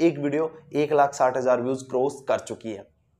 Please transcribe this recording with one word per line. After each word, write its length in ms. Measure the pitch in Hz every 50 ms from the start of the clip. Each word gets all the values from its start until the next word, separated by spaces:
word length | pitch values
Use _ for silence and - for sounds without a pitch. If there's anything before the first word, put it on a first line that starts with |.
एक 180 | 160 170 151 143
वीडियो 320 | 143 143 139 151 160 160 - - - - -
एक 180 | 143 151 147 151
लाख 220 | 143 143 139 143
साठ 220 | - 135 127 127
हज़ार 260 | 135 123 127 123 120 120
व्यूज 200 | 127 135 131 131
क्रॉस 420 | - - 127 131 143 143 - - -
कर 100 | 113 104
चुकी 320 | - - 110 - - 113 107
है। 140 | 98 95 - _ _ _ _ _ _